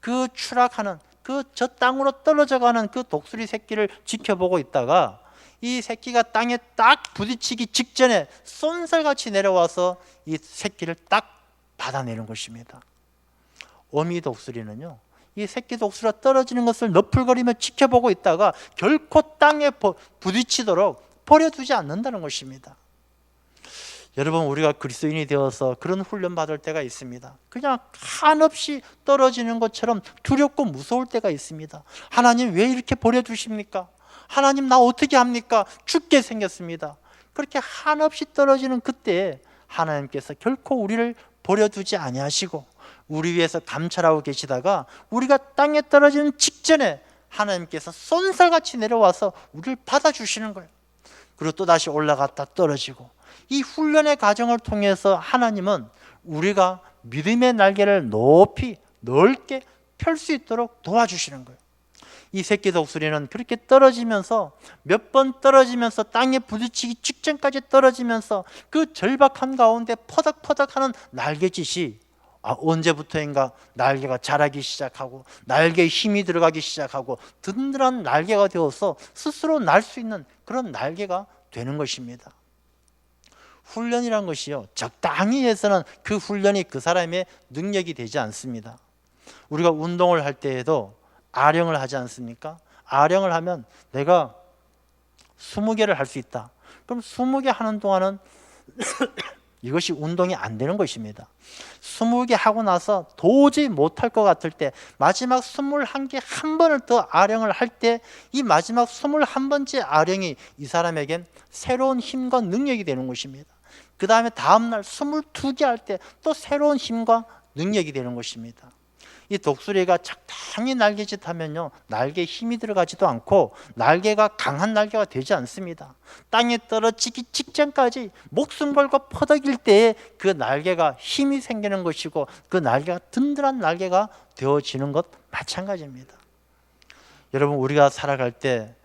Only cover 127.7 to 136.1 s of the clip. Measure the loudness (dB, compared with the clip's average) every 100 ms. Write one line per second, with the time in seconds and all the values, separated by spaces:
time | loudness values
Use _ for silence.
127.7 | 2 0 0 -12 _ -8 -4 -4 -4 -2
128.7 | 2 2 0 -2 -6 2 2 2 -4 4
129.7 | 6 6 2 -10 _ -2 -2 -2 -2 -2
130.7 | 0 0 -2 -8 -2 -2 -2 -6 -6 -4
131.7 | -4 -4 -6 -6 -6 -6 -10 _ -2 2
132.7 | 0 -2 -8 _ -2 -2 0 -2 0 -2
133.7 | -2 0 0 0 -8 _ -6 0 0 -2
134.7 | -6 -4 -4 -4 -10 _ -12 -10 -10 -8
135.7 | -10 -10 -18 -20